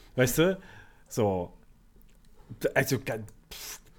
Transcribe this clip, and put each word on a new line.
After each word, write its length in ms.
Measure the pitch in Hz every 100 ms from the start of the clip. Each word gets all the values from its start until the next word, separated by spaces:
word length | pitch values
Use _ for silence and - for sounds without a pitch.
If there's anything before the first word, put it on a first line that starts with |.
| - -
Weißt 240 | 127 147
du? 200 | 170 185 - - - - -
So. 460 | - 104 95 87 - - - _ - - - - - - 117 -
Also, 240 | - 135 131
ga-, 200 | - 113 107 - -
pff, 280 | - - - -